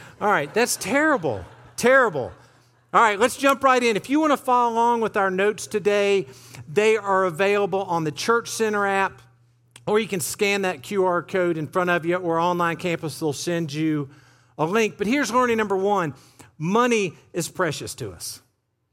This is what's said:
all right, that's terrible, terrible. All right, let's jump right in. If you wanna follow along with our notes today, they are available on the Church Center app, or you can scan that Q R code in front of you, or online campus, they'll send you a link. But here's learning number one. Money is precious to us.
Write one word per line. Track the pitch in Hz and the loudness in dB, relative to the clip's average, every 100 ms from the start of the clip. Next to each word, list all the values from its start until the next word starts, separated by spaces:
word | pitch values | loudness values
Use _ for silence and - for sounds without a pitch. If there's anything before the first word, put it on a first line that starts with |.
| - - | -20 -4
all | 202 | 0
right, | 180 143 | 0 0
that's | 190 233 - | 0 0 -2
terrible, | 175 277 311 262 156 101 82 - - - | -2 0 2 0 -2 -4 -8 -18 -20 0
terrible. | 233 269 233 147 101 - - _ _ _ _ | 4 6 4 0 -6 -10 -20 _ _ _ _
All | 185 | 4
right, | 226 196 | 4 4
let's | 247 - | 0 2
jump | 269 277 | 0 2
right | 269 254 | 4 4
in. | 240 196 | 2 0
If | - | 0
you | 294 | 0
wanna | 311 262 | 2 0
follow | - 247 240 | 2 2 2
along | 226 233 233 | 2 2 2
with | 214 214 | 0 0
our | 190 | 0
notes | 185 202 214 - | 2 0 -2 -4
today, | 208 202 208 202 196 - - - - - | -2 0 2 2 0 -2 -12 -20 -20 -6
they | 151 214 220 | 0 2 2
are | 202 190 | 2 2
available | 190 160 196 202 202 190 | 2 0 0 2 0 -2
on | 185 170 | -2 -2
the | 156 | -2
Church | 135 - 233 226 | -4 0 0 -2
Center | - 220 208 196 | -4 -2 0 0
app, | 196 190 - - _ _ _ _ - - | 0 -2 -4 -20 _ _ _ _ -12 -2
or | 214 | 0
you | 220 | 0
can | 185 | -4
scan | - - 202 202 | -4 -2 0 0
that | 185 147 | -2 -4
Q | - 202 | -6 0
R | 185 175 | 0 0
code | - 190 175 160 | -2 -2 0 -2
in | 151 | -4
front | 185 180 | -2 0
of | 175 165 | 0 0
you, | |
or | 180 175 165 | -2 0 0
online | 175 175 170 165 | 0 2 0 -2
campus, | 180 165 156 - | -4 -4 -6 -4
they'll | 156 | -4
send | 139 - 170 160 | -4 -4 -4 -4
you | 147 160 151 139 - _ _ _ - | -4 -2 -2 -4 -12 _ _ _ -4
a | 160 | -2
link. | 214 214 214 | 0 0 -2
But | 202 | 0
here's | 285 226 | 0 0
learning | 240 247 220 | 0 2 0
number | 214 190 | 0 0
one. | 196 196 160 - - - - - | 0 0 -2 -6 -16 -20 -20 -8
Money | 160 220 247 226 185 - _ | -2 2 2 2 -2 -6 _
is | 175 160 | -8 -6
precious | - 170 - 113 - | -4 -4 -4 -10 -12
to | 110 | -12
us. | 87 - - _ _ _ _ _ | -12 -14 -16 _ _ _ _ _